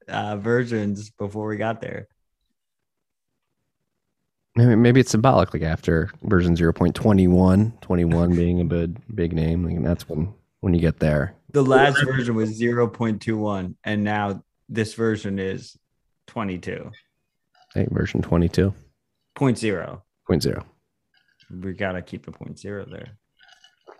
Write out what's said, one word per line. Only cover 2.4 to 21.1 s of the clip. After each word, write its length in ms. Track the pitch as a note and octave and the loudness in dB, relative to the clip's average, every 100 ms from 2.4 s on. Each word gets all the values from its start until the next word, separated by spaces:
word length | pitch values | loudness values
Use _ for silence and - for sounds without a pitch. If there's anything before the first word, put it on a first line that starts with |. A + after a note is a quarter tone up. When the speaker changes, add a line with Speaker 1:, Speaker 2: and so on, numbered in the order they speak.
| _ _ _ _ _ _ _ _ _ _ _ _ _ _ _ _ _ _ _ _ _ - | _ _ _ _ _ _ _ _ _ _ _ _ _ _ _ _ _ _ _ _ _ 4
Speaker 2:
Maybe, 180 | A#2+ | 6
maybe 240 | A2 A#2+ C3 | 8 6 6
it's 100 | A#2+ | 4
symbolic, 420 | A2 C3 B2+ F2 | 4 4 4 2
like, 80 | D#2 | 0
after 480 | D#2+ D#2+ - E2 D#2 - | -4 -2 0 0 -2 -6
version 340 | - F#2+ F2 E2+ | 0 2 4 4
zero 160 | E2 | 2
point 240 | - F2 - | 2 0 2
twenty-one, 760 | A2 G2 F#2 F2+ F#2 F#2+ A2 - | 4 6 6 6 6 4 2 -2
twenty-one 540 | - F2+ E2+ E2 E2+ | -4 0 2 2 2
being 260 | F2 F2 F2 | 2 2 0
a 40 | |
big, 340 | E2+ E2+ E2+ - - | 0 -2 -4 -6 -10
big 180 | A2 E2+ | -4 -4
name, 320 | E2 D#2+ E2 | -2 -2 -2
like, 160 | E2+ E2+ | -2 -2
that's 240 | D#2 F2 - | -2 -4 -4
when, 260 | D#2 F#2 - _ _ | -6 -6 -8 _ _
when 140 | G2+ | 0
you 60 | F2 | 2
get 180 | E2 - | 2 0
there. 380 | D#2 D2+ C#2 - _ | 0 0 -2 -8 _
Speaker 1:
The 100 | C#3+ | 0
last 420 | C3 C3 C#3+ C3+ | 2 4 4 2
version 300 | B2+ C3 A#2+ | 0 -2 -2
was 160 | A2 A2 | -2 -2
zero 380 | A2 A#2 A#2+ A#2 | -2 0 0 0
point 340 | - A#2 G#2 | -2 -4 -4
two 160 | - A2 | -4 -4
one, 380 | G#2 G2 F#2 - | -4 -4 -8 -10
and 180 | - G#2+ | -6 -4
now 400 | G#2 G#2 G2+ F#2 - _ - | -2 -2 -4 -6 -12 _ -10
this 260 | A2 A2 | -6 -6
version 440 | - A2+ G#2 G#2 G2 | -2 -2 -2 -4 -6
is 380 | F#2+ F#2+ - - _ _ _ _ _ | -6 -8 -12 -20 _ _ _ _ _
twenty-two. 640 | - G2+ F#2 F#2 F2+ - - _ _ _ _ _ _ _ | -8 -8 -8 -10 -12 -14 -20 _ _ _ _ _ _ _
Speaker 2:
Hey, 120 | - - | -4 -2
version 320 | - - - | -2 -2 -4
twenty-two. 500 | - E2+ E2+ - G2 - _ _ _ _ _ | 0 2 2 2 0 -2 _ _ _ _ _
Speaker 1:
Point 240 | - C#3 A2+ | -2 -2 0
zero. 440 | A2 F#2 - - _ _ - | -2 -4 -8 -14 _ _ -2
Speaker 2:
Point 160 | E2 | -2
zero. 220 | C#2 - - _ _ _ _ | -2 -6 -10 _ _ _ _